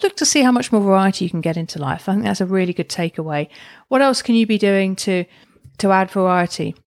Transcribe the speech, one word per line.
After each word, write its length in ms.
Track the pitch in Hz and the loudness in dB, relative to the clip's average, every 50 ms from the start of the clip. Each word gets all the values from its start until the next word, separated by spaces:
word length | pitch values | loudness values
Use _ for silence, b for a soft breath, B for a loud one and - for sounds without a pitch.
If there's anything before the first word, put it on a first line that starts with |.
| - | -4
look 120 | 381 - | -4 -2
to 100 | - 311 | -2 -2
see 160 | - - 302 262 | 0 2 4 4
how 80 | 254 | 4
much 200 | 247 240 247 - | 4 2 0 0
more 80 | 233 214 | 0 2
variety 460 | 202 196 190 190 190 196 190 - 185 | 4 4 4 4 4 2 2 0 -4
you 60 | 175 | -4
can 100 | - 165 | -4 -4
get 160 | 160 165 165 | -2 -2 -2
into 220 | 170 165 - - 156 | -4 -6 -8 -8 -8
life. 280 | 143 135 160 165 - | -4 -4 -6 -4 -4
I 60 | - 190 | -2 -2
think 120 | 202 233 | -2 0
that's 140 | 202 196 - | -2 -2 -2
a 60 | 190 | -2
really 260 | 180 190 190 185 180 | -2 0 -2 -2 -2
good 160 | 175 - - | -2 -6 -6
takeaway. 600 | - - - 170 165 - - 156 160 151 147 151 B B B B B B B B | -6 -6 -6 -6 -6 -6 -8 -8 -4 -4 -4 -4 B B B B B B B B
What 160 | B 269 262 277 | B 0 2 2
else 180 | 269 247 - | 2 2 0
can 140 | - - 233 | 0 2 2
you 100 | 226 226 | 2 4
be 140 | 214 220 202 | 2 2 2
doing 360 | 208 202 196 196 196 190 190 | 2 2 2 2 0 0 -4
to, 280 | - - 208 185 180 175 b b b b b b b b - _ - | -4 -4 -2 -2 -2 -2 b b b b b b b b -20 _ -2
to 120 | - 196 | 0 2
add 200 | 190 190 190 185 | 2 2 2 0
variety? 640 | - 196 185 185 180 180 175 175 - - - - 170 - _ | 0 0 0 2 2 2 0 -2 -4 -8 -8 -8 -8 -12 _